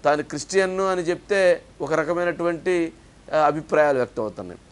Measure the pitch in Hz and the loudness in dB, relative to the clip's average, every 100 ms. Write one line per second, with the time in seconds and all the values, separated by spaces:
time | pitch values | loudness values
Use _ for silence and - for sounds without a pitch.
0 | 147 151 147 147 - 190 190 185 190 185 | 2 0 -2 -10 -2 0 0 -2 -2 -2
1 | 170 175 - 196 180 175 - - 143 156 | -2 -6 -2 2 2 2 -4 -12 -4 -2
2 | 156 175 175 165 170 170 175 175 165 - | -2 -2 -2 -2 -4 -2 -2 0 -2 -6
3 | - - - 156 147 151 151 151 151 135 | -20 -20 -4 2 2 2 0 2 4 2
4 | 120 - 107 98 90 85 - | -2 -4 -6 -8 -14 -16 -20